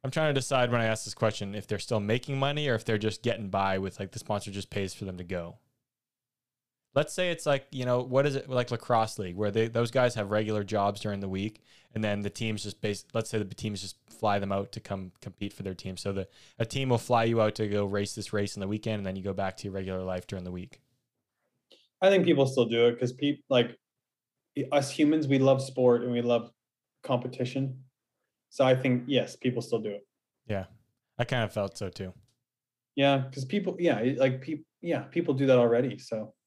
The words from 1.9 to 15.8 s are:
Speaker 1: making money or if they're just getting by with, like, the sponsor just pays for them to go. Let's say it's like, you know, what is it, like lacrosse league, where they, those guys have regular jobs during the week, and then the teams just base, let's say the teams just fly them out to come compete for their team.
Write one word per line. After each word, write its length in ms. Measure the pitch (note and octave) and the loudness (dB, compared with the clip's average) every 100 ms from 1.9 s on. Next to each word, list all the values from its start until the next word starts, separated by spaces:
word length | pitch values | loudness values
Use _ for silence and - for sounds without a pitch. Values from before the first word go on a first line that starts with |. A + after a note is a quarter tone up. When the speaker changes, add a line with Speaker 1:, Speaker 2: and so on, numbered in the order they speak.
| A2 | -2
Speaker 1:
making 360 | G2+ A#2+ - C3+ | 2 0 0 -2
money 300 | C3+ D3 D3 | -2 -2 0
or 60 | |
if 100 | A2+ | -2
they're 140 | - G#2+ | 0 0
just 240 | A2 G#2 | 0 -2
getting 260 | A#2+ A2 G2+ | -2 -2 -2
by 280 | G2 G2 F#2+ | 0 0 0
with, 220 | F#2+ - | -2 -8
like, 100 | G2 | -10
the 80 | A2 | -10
sponsor 320 | - G#2 G2+ | -6 -6 -4
just 180 | G2 G2 | -10 -6
pays 240 | G#2+ F#2+ | -4 -6
for 120 | - | -6
them 120 | G2 F2+ | -10 -10
to 60 | |
go. 340 | F2 F2+ E2+ - _ _ _ _ _ _ _ _ _ _ _ _ _ | -8 -8 -8 -14 _ _ _ _ _ _ _ _ _ _ _ _ _
Let's 200 | C#3+ D3+ | -2 -2
say 160 | - F3+ | -2 -4
it's 160 | E3 D3+ | -2 0
like, 200 | C#3 - | -2 -2
you 160 | C3+ B2 | -6 0
know, 160 | B2 | 0
what 240 | B2+ B2+ D3 | 2 2 2
is 100 | C3+ | 0
it, 140 | - | -2
like 200 | B2+ A#2+ | -2 -2
lacrosse 480 | A#2+ - A#2+ A2 - | -4 2 2 2 -2
league, 180 | F#2+ F2 | -8 -2
where 140 | G#2 | 0
they, 180 | G#2 A2+ | 2 0
those 220 | A#2 A#2 | 0 2
guys 240 | C3 B2 A#2+ | 4 2 2
have 140 | G2+ | 0
regular 320 | G#2+ G#2+ G#2+ | 0 0 -2
jobs 380 | G2 G#2+ G2+ G2+ | 0 0 0 0
during 200 | G#2+ G2+ | -6 -6
the 80 | G2 | -4
week, 340 | F#2 G2+ - _ _ _ | -4 -6 -8 _ _ _
and 100 | G#2+ | -4
then 160 | G#2+ G#2 | -2 -2
the 80 | G2+ | -4
teams 360 | - A2+ G#2+ | -4 -4 -4
just 180 | G#2 - | -8 -6
base, 240 | G#2+ G2+ - | -4 -4 -4
let's 160 | A#2 A2 | -4 -2
say 80 | A2 | -4
the 160 | G2+ | -4
teams 260 | - A2 G2+ | -6 -6 -6
just 160 | G2 - _ | -10 -14 _
fly 280 | - A2 G2+ | -2 0 2
them 140 | G2 | 0
out 200 | G2 G2 | -4 -4
to 80 | - | -10
come 300 | - G2 F#2 _ | -8 -8 -8 _
compete 320 | - - G2+ | -18 -10 -10
for 80 | - | -8
their 100 | F#2+ | -10
team. 240 | F2+ | -8